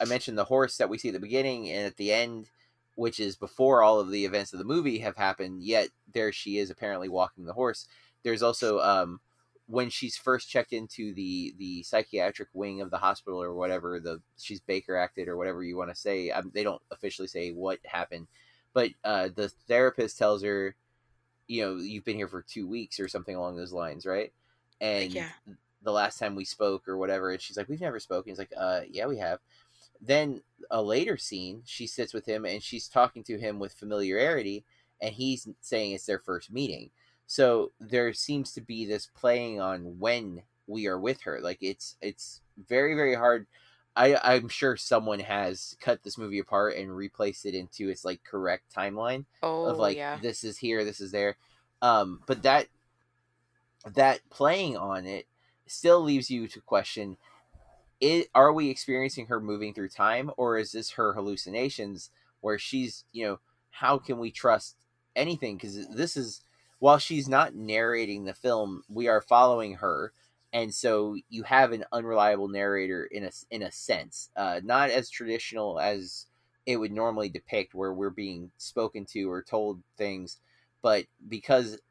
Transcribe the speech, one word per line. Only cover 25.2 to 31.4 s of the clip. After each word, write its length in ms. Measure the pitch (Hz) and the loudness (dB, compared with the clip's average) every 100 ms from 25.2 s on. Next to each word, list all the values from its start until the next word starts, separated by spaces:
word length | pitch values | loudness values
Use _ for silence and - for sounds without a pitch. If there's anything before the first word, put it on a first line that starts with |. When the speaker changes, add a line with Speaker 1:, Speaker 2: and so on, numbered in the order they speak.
| 160 - - 92 _ _ | -8 -12 -20 -20 _ _
Speaker 1:
the 100 | 107 | -2
last 260 | 104 101 - | 0 0 -2
time 160 | 107 98 | -6 -6
we 100 | 95 | -8
spoke 420 | - 104 98 - | -2 0 0 -4
or 100 | 95 | -4
whatever, 340 | 95 95 92 | 0 0 -2
and 100 | 92 | -4
she's 160 | - 104 | -6 -8
like, 100 | 104 | -6
"We've 120 | 156 | -6
never 180 | 175 113 | -6 -8
spoken." 320 | - 110 107 | -6 -6 -6
He's 80 | 95 | -10
like, 140 | 98 - | -10 -4
"Uh, 260 | 92 90 - | -2 0 -2
yeah, 160 | 92 123 | -6 -4
we 100 | 123 | -2
have." 220 | 87 90 - _ _ _ _ _ | -4 -4 -8 _ _ _ _ _
Then 400 | 110 143 151 127 - _ - | 2 2 4 -4 -10 _ -4
a 100 | 113 | -2
later 340 | 104 120 180 156 | 2 2 2 -2
scene, 460 | - 98 | -4 -8